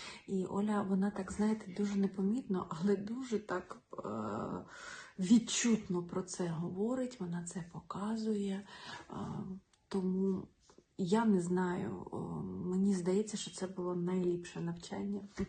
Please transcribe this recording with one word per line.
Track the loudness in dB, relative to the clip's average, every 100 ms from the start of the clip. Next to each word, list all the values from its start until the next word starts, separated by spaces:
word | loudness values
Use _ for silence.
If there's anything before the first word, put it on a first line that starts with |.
| -12 -12 -2
І | 0 0
Оля, | 0 2 2
вона | 2 4 2
так, | 0 -4
знаєте, | 2 2 2 -2 -2
дуже | 0 4
непомітно, | 2 2 2 2 2 0 0
але | 0 4 4
дуже | 2 -4 -2 -2
так, | -2 -4 -4 -12 -12
е, | -10 -6 -4 -2 -2 -4 -4 -8 -12 -14 -14 -12 -4
відчутно | 6 6 6 2 4 2 2 -2
про | -2 -4
це | -4 -4 -2
говорить, | -2 -2 -2 0 0 -2 -4
вона | -4 -4
це | -6 -8 -8
показує. | -12 -10 -6 -2 -2 0 0 0 -2 -6 -14 -14 -14 -10
Е, | -8 -6 -6 -6 -10 -14 _ _
тому | 0 2 2 2 2 -2 _ -20 -20 _ -4
я | 4 6 6
не | 6
знаю, | 4 2 2 0 -4 -6 -8
о, | -6 -4 -4
мені | -4 -4 0 4 4
здається, | 4 2 2 0 -4
що | -8
це | -6 -6
було | -4 -2 0
найліпше | 2 2 2 0 -4 -6
навчання. | -4 -4 -6 -6 -4 -4 -6 -6